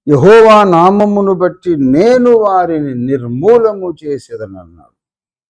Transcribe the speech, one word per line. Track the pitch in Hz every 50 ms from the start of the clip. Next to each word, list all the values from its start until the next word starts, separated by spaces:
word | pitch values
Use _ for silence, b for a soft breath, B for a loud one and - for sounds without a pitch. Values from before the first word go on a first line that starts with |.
| _
"యెహోవా | - 147 135 120 185 214 226 220 220 214 208 208
నామమును | 202 175 165 170 185 202 208 208 208 202 202 202 196 190
బట్టి | 170 180 175 - - - 180 170
నేను | 147 139 127 131 147 190 233 247 254 247 247
వారిని | 240 226 214 208 190 185 180 170 165 156 147 143 131 120 120
నిర్మూలము | 131 139 135 123 120 120 127 151 202 240 240 226 220 208 196 185 180
చేసేదనన్నాడు." | 165 147 156 147 143 131 - - 120 110 110 101 98 92 90 82 85 82 71 60 _ _ _ _ _ _ _ _ _ _ _ _